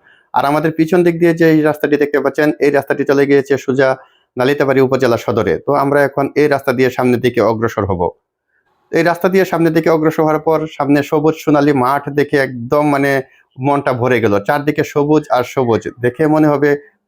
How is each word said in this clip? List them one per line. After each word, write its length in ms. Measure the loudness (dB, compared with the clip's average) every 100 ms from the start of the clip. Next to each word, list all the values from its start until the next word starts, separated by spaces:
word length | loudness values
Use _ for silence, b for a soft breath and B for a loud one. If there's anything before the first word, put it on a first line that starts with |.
| b b b
আর 120 | -2 0
আমাদের 260 | 0 -2
পিছন 320 | -2 0 2
দিক 160 | 2 2
দিয়ে 140 | 0
যে 160 | 2 2
এই 120 | 4
রাস্তাটি 360 | 2 0 0 0
দেখতে 220 | 0 0
পাচ্ছেন, 320 | -2 0 -2 2
এই 120 | 0
রাস্তাটি 320 | 0 -2 -4 0
চলে 200 | 0 2
গিয়েছে 320 | 2 2 -4
সোজা 400 | -2 0 0 0 b b b -4
নালিতাবাড়ী 440 | -2 0 0 2
উপজেলা 360 | 2 2 0 0
সদরে। 420 | -2 -2 0 -2 -2
তো 80 |
আমরা 300 | -2 0 0
এখন 260 | 0 0 -4 0
এই 120 | 0
রাস্তা 260 | 0 -2
দিয়ে 160 | 0 0
সামনের 300 | 0 0 0
দিকে 220 | 0 0
অগ্রসর 440 | 0 0 -4 -4 -4
হব। 260 | -2 -4 -6 _ _ _ _ _ _ -6
এই 120 | -2
রাস্তা 260 | 0 0 0
দিয়ে 160 | 0 0
সামনের 280 | 0 0
দিকে 160 | 0 0
অগ্রসর 340 | 0 0 0
হওয়ার 160 | 0 0
পর 280 | 0 -2 -2
সামনে 360 | -6 0 0
সবুজ 320 | 0 0 0 -2
সোনালী 360 | 0 2 2
মাঠ 360 | 2 0 -2 -4
দেখে 280 | -4 0 0
একদম, 500 | -2 -6 -2 0 0
মানে, 340 | 0 0 -2 -4 b b -6
মনটা 340 | -2 0 -2
ভরে 280 | -2 0 0
গেল। 180 | 2 0
চারদিকে 400 | 0 -2 -2 -2
সবুজ 400 | -2 -2 0 0 0
আর 140 | -2
সবুজ, 440 | -2 -4 0 0 -2 -4
দেখে 260 | -4 -2 0
মনে 200 | 2 2
হবে 300 | 2 0 0 B B